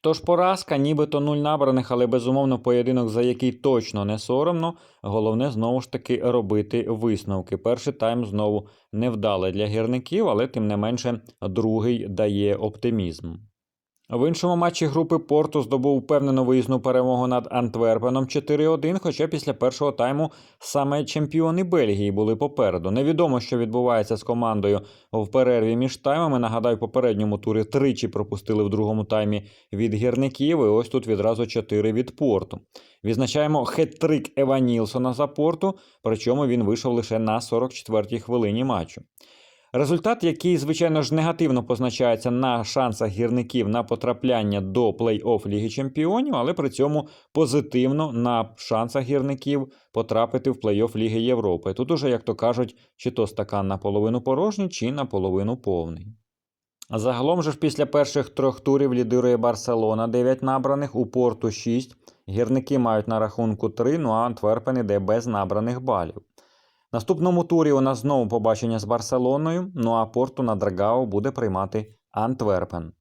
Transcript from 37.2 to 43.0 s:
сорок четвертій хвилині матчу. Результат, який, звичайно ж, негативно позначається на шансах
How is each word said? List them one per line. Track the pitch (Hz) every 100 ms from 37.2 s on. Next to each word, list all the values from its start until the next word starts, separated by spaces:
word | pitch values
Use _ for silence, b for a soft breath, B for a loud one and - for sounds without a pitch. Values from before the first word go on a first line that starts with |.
| 110 113
сорок | 117 117 127
четвертій | - - 110 104 117
хвилині | - 120 107 110
матчу. | 131 104 78 - - _ b b b b b
Результат, | 123 143 170 208 240
який, | 165 - 180 170
звичайно | 139 156 165 156
ж, | 127
негативно | 156 160 160 160 127
позначається | - 120 127 - 123 113 123
на | 123 131 120
шансах | 107 139 123 104